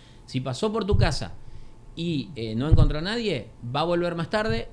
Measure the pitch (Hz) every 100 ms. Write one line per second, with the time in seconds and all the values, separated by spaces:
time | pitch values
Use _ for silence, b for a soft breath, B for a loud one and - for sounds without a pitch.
0 | B B - 131 131 131 220 220 196 202
1 | 180 131 87 - B B B B - -
2 | 165 156 127 135 113 110 147 - 147 147
3 | 175 233 214 143 - - 120 135 165 175
4 | 175 170 160 214 220 226 220